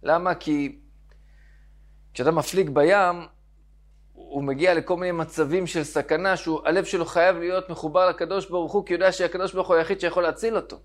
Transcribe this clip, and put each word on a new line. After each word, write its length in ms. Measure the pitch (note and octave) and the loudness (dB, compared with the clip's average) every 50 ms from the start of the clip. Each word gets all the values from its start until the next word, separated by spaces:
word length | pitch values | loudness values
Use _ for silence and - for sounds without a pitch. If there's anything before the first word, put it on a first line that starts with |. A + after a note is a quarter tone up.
| - | 0
למה? 320 | - D3+ E3+ F3+ F#3 F3 | 0 0 0 2 -2 -4
כי 440 | E3 - D3+ D3+ D3 C#3+ C3+ - - - - - - - - - - - - - - - - - - - - - - - - - - - - - | -4 -2 -2 -2 -2 -2 -4 -8 -12 -20 -20 -20 -20 -20 -20 -20 -20 -20 -20 -20 -20 -20 -20 -20 -20 -20 -20 -20 -20 -20 -20 -20 -20 -20 -20 -6
כשאתה 180 | - B2+ C#3 | 0 2 2
מפליג 380 | D#3+ D#3+ D3 - - F3+ F#3+ D3+ | 2 2 0 0 0 0 0 2
בים, 580 | C3+ C#3+ C#3+ D#3+ F#3+ G3+ G3 F3+ F3 F3 E3 D3 _ _ _ _ _ - _ _ _ - _ _ _ - - - - | 4 4 6 6 6 6 4 2 0 -2 -8 -16 _ _ _ _ _ -20 _ _ _ -20 _ _ _ -20 -20 -20 -20
הוא 300 | - - - C#3 C#3 C#3 | -20 -20 -10 -8 -6 -4
מגיע 300 | C#3 C3+ C3+ D#3+ F#3 F3+ | -4 -2 0 2 2 2
לכל 240 | E3 D3 - F#3 E3+ | 2 2 -2 -2 -2
מיני 140 | F3+ F3+ | -2 -4
מצבים 560 | F3 E3+ E3 D#3+ - - D#3 C#3 D3+ F#3 F#3 E3 | -2 -4 -6 -6 -2 -2 -2 0 0 -2 -2 -2
של 160 | - E3+ D3+ | -4 -4 -4
סכנה, 540 | C#3+ - D#3 C#3+ - D#3+ D#3+ F3+ G3 F#3+ E3+ | -2 -2 -4 -2 0 -2 0 2 0 0 0
שהוא, 300 | - E3+ D#3+ D3+ - D3+ | -2 -4 -4 -2 0 0
הלב 180 | D#3+ F#3 F#3 | 0 0 0
שלו 200 | E3+ - F#3 E3 | -2 -2 -4 -4
חייב 320 | D#3+ - F3 E3+ F#3 F#3+ E3+ | -2 2 4 4 4 4 2
להיות 320 | E3+ F3 F#3 F#3+ F#3 - | -2 -4 -4 -4 -6 -6
מחובר 400 | E3+ - - D#3+ D3 F3+ F#3 F#3 | -12 -8 -8 -2 2 4 4 4
לקדוש 400 | E3+ E3+ E3+ E3 F#3 G3 - - | 2 0 -4 -4 -4 -6 -6 -4
ברוך 240 | E3+ F3+ E3+ D3+ - | -4 -4 -4 0 -2
הוא, 120 | G3+ G3 | -4 -2
כי 80 | - F3 | -2 -2
הוא 40 | E3+ | 2
יודע 140 | F#3 F#3+ | 2 2
שהקדוש 420 | F3+ - F3+ E3 - F3+ F#3 F3+ - | 2 2 -2 -2 -2 -2 -4 -4 -2
ברוך 140 | F#3 F3+ F3+ | -4 0 2
הוא 80 | F#3 | 2
היחיד 240 | E3 D#3+ - G3+ F#3+ | 2 4 2 -2 -2
שיכול 240 | F3+ E3+ E3 F#3 F3 | -2 -2 0 0 0
להציל 320 | E3 D#3 - - A3+ A3+ | 0 -2 -2 -4 -2 -2
אותו. 240 | G3 D#3+ - - - - | -2 -4 -6 -16 -20 -20